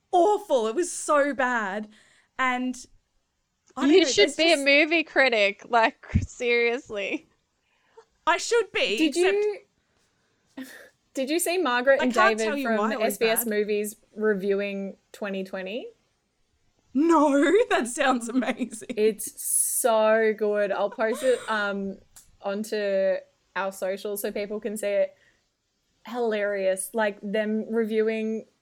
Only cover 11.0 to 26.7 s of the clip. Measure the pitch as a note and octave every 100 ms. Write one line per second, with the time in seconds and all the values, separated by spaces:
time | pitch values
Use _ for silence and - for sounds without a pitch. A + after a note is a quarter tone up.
11 | _ - C4 E4 - F#4 C#4+ B3 B3+ C4+
12 | C4 A#3 - A3 A3 C#4+ B3 G#3+ A3 A3
13 | G#3+ G3+ A3 A3+ A#3 G#3 G#3 G#3 G#3 -
14 | _ G#3 G#3+ G3 G3 G3 G3+ G3 G3 -
15 | _ - G3+ F#3+ F#3+ F#3+ F#3 A#3 A#4 -
16 | _ _ _ _ _ _ _ _ _ B3+
17 | E4 D#4+ D4 C#4 D#4+ G4 B4 F4 B3 -
18 | C4+ B3+ A#3 B3+ A#3 - B3 - - A3+
19 | A3 G#3+ - - - - - - B3 A3
20 | A3 A3 A3 G#3+ G#3+ G#3 G3+ - - A3+
21 | A3 A#3+ B3+ A#3+ - G#3+ G3+ G3 G3 F#3+
22 | _ - - _ G3 G3+ G#3+ G#3+ G3+ F#3+
23 | F#3+ F#3 - _ _ F#3 G3 G3 F#3 G3
24 | G#3+ G3+ G#3+ G#3 G3+ G#3+ G#3+ G#3+ G3+ G3+
25 | G3 _ _ _ _ _ _ _ _ _
26 | - A#3+ A#3 G#3+ G3+ G3+ F#3+